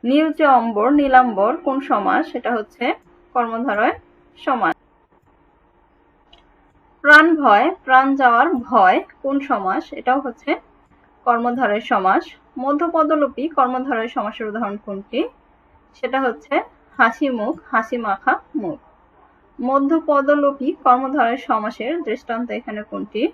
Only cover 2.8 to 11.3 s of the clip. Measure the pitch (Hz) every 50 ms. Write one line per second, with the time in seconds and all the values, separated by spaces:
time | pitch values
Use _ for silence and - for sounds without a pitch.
2.8 | 240 262 359 - _ _ _ _ _ _ _ 254 240 226 226 226 240 277 208 208
3.8 | 220 277 - - _ _ _ _ _ _ _ - - - 277 240 208 165 - _
4.8 | _ _ _ _ _ _ _ _ _ _ _ _ _ _ _ _ _ _ _ _
5.8 | _ _ _ _ _ _ _ _ _ _ - _ _ _ _ _ _ _ _ _
6.8 | _ _ _ _ - 285 302 302 311 339 330 311 285 247 208 202 247 320 370 -
7.8 | _ - 262 254 269 269 277 269 269 247 233 233 262 339 359 247 233 - - 220
8.8 | 190 185 196 302 381 - - _ _ 269 277 285 269 277 269 208 - 277 - 262
9.8 | 330 - - - - - 254 285 277 269 240 _ - 269 330 427 _ _ _ _
10.8 | _ _ _ _ _ _ _ _ _ 254